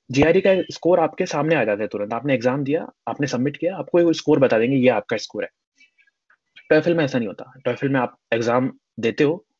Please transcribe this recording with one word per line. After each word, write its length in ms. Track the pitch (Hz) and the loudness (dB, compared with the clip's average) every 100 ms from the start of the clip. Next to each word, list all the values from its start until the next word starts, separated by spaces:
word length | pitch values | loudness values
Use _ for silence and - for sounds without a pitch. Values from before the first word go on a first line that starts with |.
| - | -4
जीआरई 300 | 135 156 180 | 0 2 4
का 200 | 190 190 | 4 2
score 380 | - - 170 180 | -2 -2 2 2
आपके 260 | 160 - 185 | 2 -2 -4
सामने 300 | 156 151 156 | -2 0 0
आ 80 | |
जाता 180 | 110 104 | 0 -2
है 60 | 107 | -4
तुरंत। 260 | 101 104 | -6 -6
आपने 200 | 117 139 | -6 -2
exam 300 | 127 123 139 | 0 0 -2
दिया, 280 | 139 160 - - - | -2 -4 -6 -12 -10
आपने 200 | - 143 | -4 -4
submit 300 | 120 139 147 | -2 -4 -2
किया, 180 | 165 185 | -4 -6
आपको 260 | - 175 | 0 2
वो 120 | 170 | 2
score 260 | 160 - 151 | 0 2 2
बता 200 | 123 113 | 4 2
देंगे, 180 | 117 139 | 2 2
"ये 120 | 123 | 2
आपका 280 | 110 - 110 | 2 -2 -8
score 260 | - 104 | -8 -10
है।" 60 | 90 _ _ _ _ _ _ _ _ _ _ - - | -10 _ _ _ _ _ _ _ _ _ _ -20 0
toefl 240 | 156 160 170 | 2 4 0
में 100 | 143 | 0
ऐसा 120 | 131 | -2
नहीं 100 | 107 | -4
होता। 260 | - - 135 123 | -8 -18 -8 -6
toefl 220 | 120 135 | -4 -2
में 100 | 135 | 0
आप 180 | 120 - _ | -2 -6 _
exam 380 | 117 117 123 131 - _ - | -2 0 0 0 -6 _ -6
देते 240 | 113 - | -4 0
हो, 220 | 147 175 - | 0 -2 -10